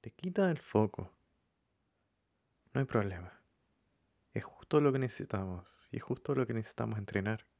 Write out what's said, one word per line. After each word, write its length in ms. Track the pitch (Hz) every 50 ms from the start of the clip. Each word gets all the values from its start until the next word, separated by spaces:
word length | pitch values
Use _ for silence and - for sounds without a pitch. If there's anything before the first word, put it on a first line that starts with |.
| -
te 80 | 113
quita 400 | - - - 185 180 - 196 185
el 80 | 160 131
foco, 580 | - - - 107 107 104 - - 92 92 _ _ _ _ _ _ _ _ _ _ _ _ _ _ _ _ _ _ _ _ _ _ _ _ _ _ _ _ _ _ _ _ _
no 80 | 135
hay 40 | 135
problema. 560 | - - 113 101 98 90 87 87 90 - - _ _ _ _ _ _ _ _ _ _ _ _ _ _ _ _ _ _ _
Es 100 | 110 -
justo 380 | - - - - _ - 151
lo 100 | 147 143
que 80 | 131 135
necesitamos, 880 | 131 120 - - - - - 98 95 95 90 92 - - - _ - _
y 60 | -
es 60 | 113 -
justo 320 | - 123 - _ - 143
lo 100 | 135 127
que 80 | 110 113
necesitamos 460 | 113 110 - - - 117 113 110 107
entrenar. 480 | 101 - - 101 98 104 110 110 - _ _